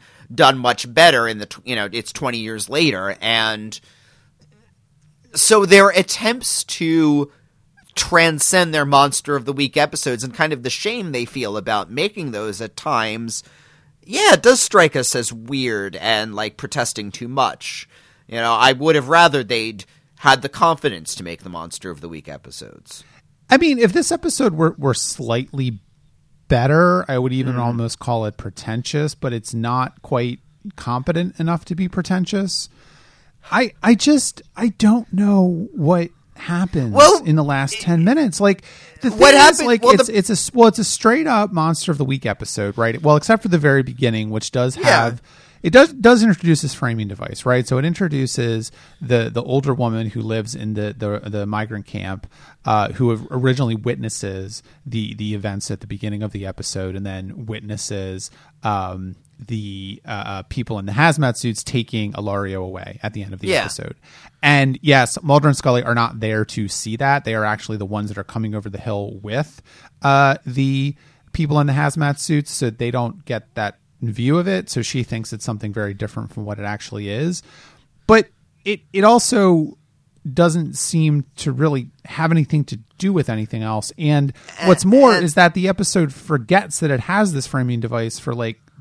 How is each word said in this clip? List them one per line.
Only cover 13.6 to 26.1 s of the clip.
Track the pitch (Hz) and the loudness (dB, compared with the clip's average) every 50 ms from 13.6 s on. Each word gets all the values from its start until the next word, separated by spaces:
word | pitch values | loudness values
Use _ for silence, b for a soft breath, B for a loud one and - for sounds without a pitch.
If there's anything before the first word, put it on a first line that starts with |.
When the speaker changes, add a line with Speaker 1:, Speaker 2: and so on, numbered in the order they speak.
| b b b b b b b b _ | b b b b b b b b _
Speaker 1:
yeah, | - 196 302 415 415 302 | -8 -2 2 4 6 6
it | 185 - | 6 6
does | 226 262 240 | 6 6 6
strike | - - - 202 170 151 - | 4 2 4 4 4 4 2
us | 143 123 - - | 0 -2 -2 -2
as | 131 117 - 123 | -4 -4 -6 -8
weird | 113 110 117 143 135 131 123 113 104 98 98 92 85 | -12 -10 -8 -6 -4 -4 -2 -4 -4 -6 -8 -8 -6
and, | 78 110 113 107 107 110 104 | -4 -2 -2 -2 -2 -4 -6
like, | 101 107 107 - - | -8 -8 -8 -8 -10
protesting | - - - 147 120 - - - 104 101 | -12 -8 -4 -4 -4 -4 -6 -8 -10 -12
too | 95 - 120 120 | -12 -14 -14 -6
much. | 127 139 131 104 65 - - - - - - b b b b b b b b _ | -2 -2 -2 -2 -2 -6 -12 -14 -12 -14 -16 b b b b b b b b _
You | 113 117 | -6 -4
know, | 117 117 117 | -2 0 2
I | 110 120 131 | 4 4 4
would | 135 127 139 160 165 | 4 4 2 2 2
have | 151 127 127 | 2 2 4
rather | 160 170 170 165 139 143 123 | 4 6 6 6 4 0 -2
they'd | 98 123 117 113 113 110 101 - - _ _ _ _ _ _ | -2 -4 -4 -4 -6 -8 -12 -16 -20 _ _ _ _ _ _
had | - 143 135 127 | 2 4 4 4
the | 120 135 | 2 -4
confidence | - - 180 170 160 - - 147 104 82 80 - - | -4 0 2 2 2 2 -2 -4 -4 -4 -8 -12 -12
to | - 95 | -10 -10
make | 87 85 78 - | -12 -12 -14 -14
the | 92 | -14
Monster | 87 85 82 85 - - - 95 | -12 -12 -12 -12 -14 -14 -12 -14
of | 85 73 | -14 -12
the | 73 85 | -14 -14
Week | 82 78 71 - | -16 -16 -16 -16
episodes. | 71 69 - 65 - - - 53 50 50 50 - - - b b b b _ _ _ _ _ - | -18 -18 -18 -18 -18 -18 -18 -18 -20 -20 _ -20 -20 -20 b b b b _ _ _ _ _ 0
Speaker 2:
I | - 277 | 2 2
mean, | 339 330 285 247 | 2 2 2 2
if | 233 196 185 | 2 2 2
this | 339 330 - | 0 0 0
episode | - 330 - 339 - - 254 226 165 | -2 -4 -4 -4 -2 0 0 0 0
were, | 151 165 160 - - | 0 0 0 0 -2
were | 139 139 120 | -2 -2 -2
slightly | - - - - - 131 113 117 120 131 - - 139 131 123 113 98 - _ _ _ _ _ | -2 -4 -8 -8 -8 -6 -4 -4 -4 -4 -6 -6 -6 -6 -6 -6 -8 -14 _ _ _ _ _